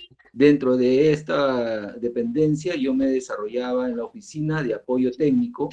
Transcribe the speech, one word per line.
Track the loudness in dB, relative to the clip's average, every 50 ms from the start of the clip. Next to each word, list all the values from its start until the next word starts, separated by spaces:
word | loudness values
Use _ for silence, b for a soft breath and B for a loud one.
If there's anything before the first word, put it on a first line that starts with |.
| B B _ _ _ -20 _
Dentro | 4 6 6 6 6 4 2 2
de | 2 4 4 4 4 4 4
esta | 2 0 -2 -4 -2 0 0 0 0 0 -2 -2 -4 -6 -6 -10 -10
dependencia | -6 -6 -4 -4 -2 -4 -2 0 2 2 2 2 0 -2 -4 -2
yo | -2 0 0 0
me | 2 2
desarrollaba | 2 0 -2 -2 -4 -8 -8 -8 -6 -6 -6 -4 -2 -2 -2 -2 -2
en | -4
la | -6 -8
oficina | -10 -12 -18 -20 -14 -8 -6 -4 -2 -2 -2 -2
de | -4 -4
apoyo | -6 -4 -2 0 0 2 0
técnico | 0 0 2 2 4 2 2 0 -2 -6 -6 -6